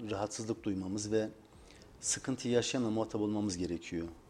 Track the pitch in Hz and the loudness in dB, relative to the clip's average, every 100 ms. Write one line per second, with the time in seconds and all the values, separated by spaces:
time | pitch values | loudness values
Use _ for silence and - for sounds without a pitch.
0 | 110 101 104 - 110 110 107 95 92 104 | -4 -2 -2 -2 -4 -2 0 0 0 -2
1 | 104 110 107 - - - - - - - | 2 2 2 -4 -20 -20 -20 -20 -20 -6
2 | - - - 127 123 120 113 135 113 110 | -2 -2 0 -2 4 4 4 2 2 2
3 | 110 110 104 107 104 87 87 85 - 85 | 0 2 2 2 0 0 0 -2 -2 -4
4 | 82 - | -4 -8